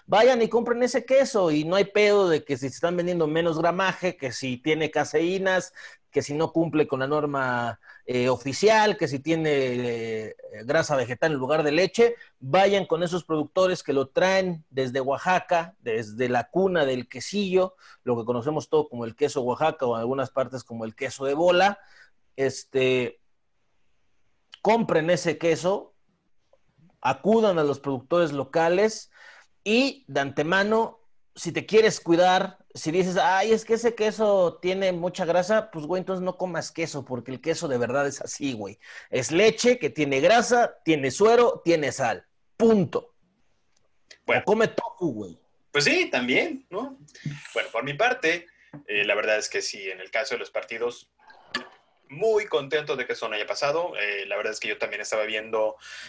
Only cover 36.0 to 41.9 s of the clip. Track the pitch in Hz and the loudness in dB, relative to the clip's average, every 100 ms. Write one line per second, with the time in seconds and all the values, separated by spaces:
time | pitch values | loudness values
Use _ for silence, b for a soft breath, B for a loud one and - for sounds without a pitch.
36 | 185 185 180 180 185 165 - - 160 147 | -4 -4 -4 -4 -6 -6 -8 -6 -6 -6
37 | 123 123 120 127 160 160 165 123 117 135 | -8 -8 -8 -8 -4 -4 -2 -2 0 0
38 | 143 139 - - 139 113 101 107 B B | -2 -4 -12 -6 -6 -6 -10 -14 B B
39 | B 123 127 165 220 220 240 247 147 - | B -4 0 4 4 4 2 2 0 -2
40 | 143 135 170 233 220 240 226 - 156 151 | 0 4 6 4 4 2 2 -2 0 0
41 | 135 - 214 240 233 - 165 165 139 | 0 2 4 6 4 2 0 2 0